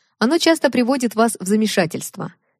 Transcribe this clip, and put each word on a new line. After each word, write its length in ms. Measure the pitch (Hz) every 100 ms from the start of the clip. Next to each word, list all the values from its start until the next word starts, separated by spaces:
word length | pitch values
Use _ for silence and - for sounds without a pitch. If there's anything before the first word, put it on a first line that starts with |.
| _ -
оно 180 | 220 330
часто 340 | 330 320 277
приводит 440 | 233 233 269 247 214
вас 220 | 226 -
в 60 | 185
замешательство. 880 | 214 214 - 160 - - - 156 - _